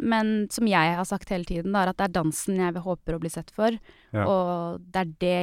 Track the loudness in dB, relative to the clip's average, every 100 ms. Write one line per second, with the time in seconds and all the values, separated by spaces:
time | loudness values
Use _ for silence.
0 | 0 2 2 0 -2 0 2 4 4 4
1 | 2 -2 -2 -4 -4 -4 0 2 2 2
2 | 0 2 0 0 -2 0 0 -2 -4 -4
3 | -4 -6 -6 -8 -10 0 0 0 -6 -20
4 | _ -2 2 2 0 -2 -6 -8 -6 -4
5 | -4 -2 0 0